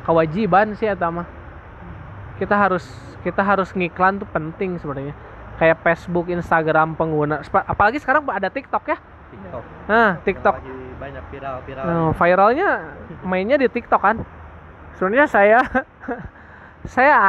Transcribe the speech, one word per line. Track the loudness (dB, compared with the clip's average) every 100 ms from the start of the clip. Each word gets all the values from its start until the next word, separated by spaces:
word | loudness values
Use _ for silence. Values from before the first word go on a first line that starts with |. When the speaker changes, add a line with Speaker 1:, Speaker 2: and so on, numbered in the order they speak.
Speaker 1:
kewajiban | 2 2 2 0 2 4 4 0
sih | -2
eta | -2 -2
mah. | -4 -8 -14 -18 -18 -20 -20 -18 -18 -16 -16 -16 -8
Kita | -2 2
harus, | 2 0 -4 -16 -18 -10
kita | -6 -2 2
harus | 0 0
ngiklan | -4 -4 0 0 0
tuh | -4
penting | -6 -6 -6 -6 -6
sebenarnya. | -8 -8 -10 -12 -18 -18 -16 2
Kayak | 2 4 0
Facebook, | 0 -2 -4 -2
Instagram | -6 0 2 4 2 2 0
pengguna, | -2 0 0 -2 -2
sepa-, | -2
apalagi | 0 2 2 2
sekarang | 0 0 0
ada | -4 -4
TikTok | -6 -6 -6 -4
ya. | -8 -10 -20 -20
Speaker 2:
TikTok. | -18 -14 -14 -14 -12 0
Speaker 1:
Nah, | 2 2 0 -4
TikTok. | 0 0 -2
Speaker 2:
Yang | -6
lagi | -14 -14 -14
banyak | -14 -14 -14
viral-viral. | -12 -10 -10 -12 -8 -4
Speaker 1:
Nah, | 0 0 2
viralnya | 4 6 4 4 0 -2 -6 -14 -16 -10
mainnya | -4 -2 2 2
di | 2
TikTok | -2 0 2
kan. | 2 0 -6 -16 -20 -20 -20 -20 -20 -4
Sebenarnya | 0 2 4
saya, | 6 6 6 4 -2 -4 _ -12 -10 -12
<laughs> | -18 -20 -20 -20 -18 -6 2
saya, | 4 6